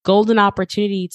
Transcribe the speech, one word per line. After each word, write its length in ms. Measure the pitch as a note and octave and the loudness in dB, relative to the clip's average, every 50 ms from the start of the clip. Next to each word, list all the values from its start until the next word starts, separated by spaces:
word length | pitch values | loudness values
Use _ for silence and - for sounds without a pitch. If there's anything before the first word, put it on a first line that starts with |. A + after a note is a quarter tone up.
| - | -2
golden 360 | - F#3+ G#3 G#3+ G#3+ A3+ A3 | 2 2 2 2 2 2 2
opportunity 680 | G3+ G3+ - - F#3 - - G#3 G#3 G3+ G3 F#3+ F3+ F3 | 2 2 0 -2 -6 -6 -4 -4 -4 -2 -2 -4 -6 -8